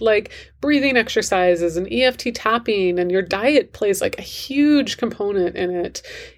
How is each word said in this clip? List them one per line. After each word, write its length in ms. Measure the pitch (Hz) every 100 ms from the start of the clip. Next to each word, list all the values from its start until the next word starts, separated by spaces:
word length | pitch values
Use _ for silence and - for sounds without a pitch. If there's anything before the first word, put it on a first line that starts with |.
like 320 | 220 214 214 - - _
breathing 380 | 285 285 277 247
exercises 800 | 226 226 - 190 180 170 170 165
and 120 | 196
E 140 | 240
F 140 | 254 247
T 160 | 240
tapping, 680 | 233 - 233 233 208 180 175
and 100 | 180
your 120 | 185
diet 500 | 180 196 247 285 -
plays, 300 | - 208 185
like, 180 | - -
a 20 |
huge 760 | - - - 277 294 285 - -
component 580 | 226 - 202 202 175 185
in 160 | 180
it, 280 | 175 175 - - - -